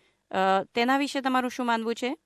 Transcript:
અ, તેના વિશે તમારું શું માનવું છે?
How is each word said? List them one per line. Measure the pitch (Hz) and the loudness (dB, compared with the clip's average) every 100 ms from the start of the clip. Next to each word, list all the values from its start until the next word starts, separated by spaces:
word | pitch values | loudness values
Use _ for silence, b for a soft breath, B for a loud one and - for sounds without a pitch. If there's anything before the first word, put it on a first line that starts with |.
| _ _ - | _ _ -6
અ, | 190 190 190 - | 0 2 2 0
તેના | 240 247 277 | 0 2 2
વિશે | 277 277 | 0 -2
તમારું | 262 254 254 | 0 0 -2
શું | - 240 | -2 -2
માનવું | 226 226 | -2 -2
છે? | 233 247 311 | -4 -4 -6